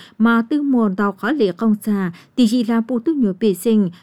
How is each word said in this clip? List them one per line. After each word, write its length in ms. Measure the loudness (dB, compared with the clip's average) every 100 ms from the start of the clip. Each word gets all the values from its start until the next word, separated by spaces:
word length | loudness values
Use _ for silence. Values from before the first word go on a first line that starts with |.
| -10 0
mà 240 | 2 2 0
tư 120 | -2
mùa 280 | 0 0 0 0
đào 140 | -4
khó 200 | -4 -4
lệ 200 | 0 -2
công 240 | 0 -2 0
xa, 280 | -2 -2 -4 -8 -8 0
thì 100 | 0
gì 160 | 0
là 180 | 0 -2 -2
bộ 120 | -4
tư 140 | -2
nhựa 200 | 0 -2 0
bề 140 | -2
sinh, 360 | 0 0 0 0 -4